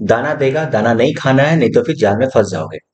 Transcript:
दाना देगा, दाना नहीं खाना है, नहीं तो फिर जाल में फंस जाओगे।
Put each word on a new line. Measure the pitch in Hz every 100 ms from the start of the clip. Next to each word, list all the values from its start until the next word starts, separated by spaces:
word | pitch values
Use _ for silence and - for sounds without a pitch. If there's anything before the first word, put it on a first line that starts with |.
दाना | 104 113 143
देगा, | 147 135 147 151
दाना | 110 117
नहीं | 113 135 156
खाना | 139 131
है, | 143 160
नहीं | 117
तो | -
फिर | 160 139
जाल | 104 104
में | 131
फंस | 117 95
जाओगे। | 90 78 78 _